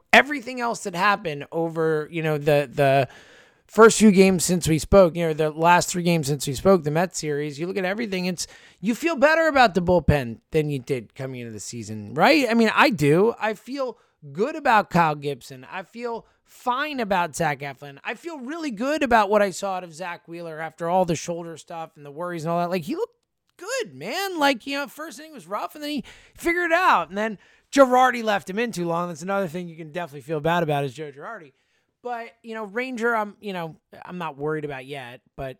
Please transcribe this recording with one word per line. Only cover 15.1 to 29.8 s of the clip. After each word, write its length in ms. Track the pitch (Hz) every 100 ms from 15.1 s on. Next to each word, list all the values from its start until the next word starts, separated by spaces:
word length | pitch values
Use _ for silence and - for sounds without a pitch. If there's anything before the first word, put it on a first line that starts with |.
| 151
Gibson. 500 | 143 131 - 131 127
I 140 | 185
feel 420 | 190 233 240 226 - _
fine 560 | _ - 254 247 302 277
about 340 | 214 190 175
Zach 260 | - 160 139
Eflin. 380 | 143 135 143 139
I 100 | 208
feel 240 | 233 339 311
really 320 | 240 330 311
good 320 | 196 262 311
about 260 | 269 226 196
what 140 | 208
I 80 | 202
saw 240 | 170 196
out 80 | 185
of 100 | 180
Zach 360 | 151 180 170 -
Wheeler 320 | 170 170 156
after 280 | 160 - 170
all 160 | 185
the 120 | 175 165
shoulder 400 | - 170 170 156
stuff 400 | - 165 160 -
and 100 | 143
the 60 |
worries 320 | 143 175 175
and 80 | 156
all 80 | 170
that. 100 | 175
Like, 120 | 185
he 120 | 151
looked 160 | 330 466 _ _ _ _ _
good, 380 | 359 523 220
man. 440 | 131 175 330 392 349
Like, 280 | 277 254 277
you 100 | 277
know, 100 | 269
first 300 | - 320 240
inning 140 | 311
was 140 | 285 160
rough, 280 | 208 339
and 80 | 302
then 80 | 294
he 140 | 294 - - _
figured 360 | - 330 349 349
it 60 | 339
out. 320 | 359 214 156
And 80 | 196
then 220 | 220 202 _ _ _
Girardi 500 | 277 262 254 254 240
left 280 | 220 196 160
him 80 | 190
in 140 | 240
too 140 | 170 170
long. 220 | 165 175
That's 140 | 151
another 260 | 180 196 185
thing 200 | 175 175
you 80 |
can 140 | 160